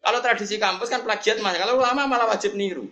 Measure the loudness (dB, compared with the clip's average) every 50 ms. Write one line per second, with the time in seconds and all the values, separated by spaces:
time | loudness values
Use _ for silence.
0 | 0 0 0 0 2 2 0 0 0 -4 -2 0 0 0 0 -2 -4 -4 -4 -4
1 | -2 -2 -4 0 2 0 0 2 0 -2 0 0 0 2 2 2 4 2 2 2
2 | 0 0 2 2 2 2 2 2 0 -2 -2 -2 -4 -4 -4 -6 -10 -12